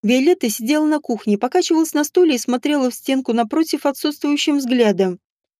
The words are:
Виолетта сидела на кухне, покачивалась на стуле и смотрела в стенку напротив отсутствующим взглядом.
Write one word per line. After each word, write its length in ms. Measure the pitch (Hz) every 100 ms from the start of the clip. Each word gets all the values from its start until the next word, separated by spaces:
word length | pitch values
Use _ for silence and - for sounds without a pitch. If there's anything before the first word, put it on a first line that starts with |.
Виолетта 480 | 208 254 277 359 233
сидела 360 | - 226 302 302
на 120 | 302
кухне, 400 | - 226 - 202
покачивалась 560 | 247 359 349 320 320
на 80 | 294
стуле 300 | 294 - 349
и 40 | 254
смотрела 520 | - 247 285 294 254
в 40 |
стенку 380 | - - 269 262
напротив 540 | 226 226 311 320 302 285
отсутствующим 720 | 277 302 294 294 285 - 285
взглядом. 640 | 254 247 220 180 190 180 _ _ _